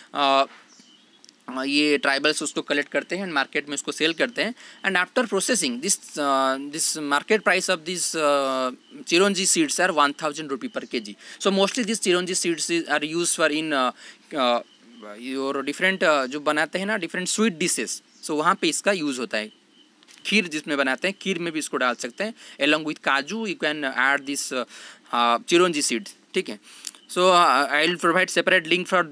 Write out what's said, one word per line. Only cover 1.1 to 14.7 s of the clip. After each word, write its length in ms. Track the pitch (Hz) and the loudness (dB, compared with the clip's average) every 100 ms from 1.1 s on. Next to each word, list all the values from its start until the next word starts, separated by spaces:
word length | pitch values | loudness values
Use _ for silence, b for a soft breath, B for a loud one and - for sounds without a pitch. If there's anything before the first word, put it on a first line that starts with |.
| _ - - - | _ -20 -20 -12
अ, 140 | 127 | -6
ये 340 | 135 143 151 143 | -2 2 2 2
ट्राइबल्स 460 | 139 135 151 151 | 2 0 0 0
उसको 180 | 151 - | -4 -4
कलेक्ट 300 | - 143 143 | -2 -2 -2
करते 240 | 147 131 175 | -4 -4 -6
हैं 80 | |
and 120 | 196 147 | -4 -2
मार्केट 320 | 131 147 143 | -2 -4 -6
में 40 | |
उसको 180 | 143 - | -6 -6
सेल 220 | - 156 | -2 -2
करते 280 | 165 131 120 | 0 -2 -2
हैं। 140 | 185 247 B B 196 | -4 -6 B B -2
And 180 | 185 180 | 0 0
after 240 | - 240 | 0 0
processing, 480 | 294 - 247 139 120 | 0 0 0 0 -2
this, 360 | 175 - - - | -2 -4 -6 -4
अ, 380 | 143 135 135 131 | 0 2 2 0
this 400 | 143 139 - 160 | -4 -6 -4 -4
market 420 | 147 143 - 214 208 | -2 -2 2 0 2
price 220 | 180 175 | 2 0
of 80 | 180 156 | -4 -4
this, 300 | 180 - 165 | -6 -4 0
अ, 540 | 147 143 135 131 127 127 _ - - | 2 4 2 0 -2 -6 _ -16 2
चिरौंजी 380 | 170 202 180 185 | 4 4 2 0
seeds 340 | - 151 - | 2 2 2
are 140 | 185 | 2
one 200 | 156 143 143 | 4 2 2
thousand 280 | 156 147 156 | -6 -6 -6
rupee 220 | 139 127 131 | -6 -6 -8
per 80 | 117 | -8
K 160 | 127 | -8
G। 140 | 104 101 B B | -8 -14 B B
So 100 | 202 | 0
mostly 340 | 190 196 - 214 | 4 2 0 -2
these 140 | 220 | -2
चिरौंजी 340 | 208 180 180 | 2 0 0
seeds 380 | 185 180 160 - | -2 -2 -2 -2
is, 180 | 170 151 | -2 0
are 140 | 147 | -2
used 360 | 151 165 170 - | -2 -2 -2 2
for 100 | 160 | 2
in, 240 | 151 160 | 0 0
अ, 180 | 143 127 - B B - 151 | 0 0 -2 B B -10 -2
अ, 260 | 127 120 - | 2 2 -2